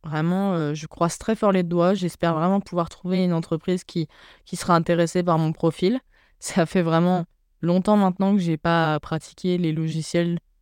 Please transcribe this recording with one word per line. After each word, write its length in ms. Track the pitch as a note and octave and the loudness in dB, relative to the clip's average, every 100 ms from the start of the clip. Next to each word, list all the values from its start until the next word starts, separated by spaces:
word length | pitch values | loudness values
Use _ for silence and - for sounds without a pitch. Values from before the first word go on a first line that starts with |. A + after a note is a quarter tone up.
| D#3 | -6
Vraiment, 480 | D#3 E3 F#3 G3 | -2 0 0 0
euh, 200 | E3+ D3+ | -2 -2
je 140 | D3+ D#3 | -6 -10
croise 300 | - E3+ - | -4 -4 -2
très 180 | - A3 | -4 0
fort 160 | G#3 | 2
les 120 | F#3+ | 2
doigts. 300 | F3 F3 F3 | 2 2 2
J'espère 400 | G3 F3 - E3+ | 2 -2 -2 -2
vraiment 280 | D#3 F3 G3 | 0 0 0
pouvoir 260 | G3 F3 E3+ | -2 -4 -6
trouver 340 | - F3+ F#3 | -8 -4 0
une 120 | F3+ | 0
entreprise 500 | E3 E3 D#3+ - F3+ | 0 -2 -4 -2 -4
qui, 240 | - F3 D#3 - - - - | -4 -6 -6 -10 -20 -20 -14
qui 100 | F#3 | -8
sera 180 | - | 0
intéressée 500 | E3+ E3 F3 E3+ F3+ | 2 2 0 2 0
par 140 | F3 D#3+ | 0 2
mon 140 | D#3+ | 0
profil. 480 | D#3+ E3 - F3+ B3+ _ _ _ _ | 0 -2 0 -2 -2 _ _ _ _
Ça 260 | - - D#3+ | -4 0 2
fait 160 | F#3+ | 0
vraiment 440 | E3 E3 F3 F3+ E3+ _ _ _ | 2 2 2 0 -4 _ _ _
longtemps 360 | E3 F3+ F#3 G#3 | 0 0 2 2
maintenant 360 | F#3+ F3+ G3 | 2 0 0
que 60 | G3+ | 2
j'ai 160 | E3+ D#3 | 0 -2
pas 420 | E3+ E3+ D#3+ D3+ | 0 2 2 -2
pratiqué 560 | - D#3+ - - F3+ F3+ | -4 -8 -8 -6 -2 0
les 160 | E3 | 0
logiciels, 680 | D#3 D#3+ D#3 D#3+ E3+ E3+ E3+ _ _ | -2 -4 -4 -2 -2 -2 -4 _ _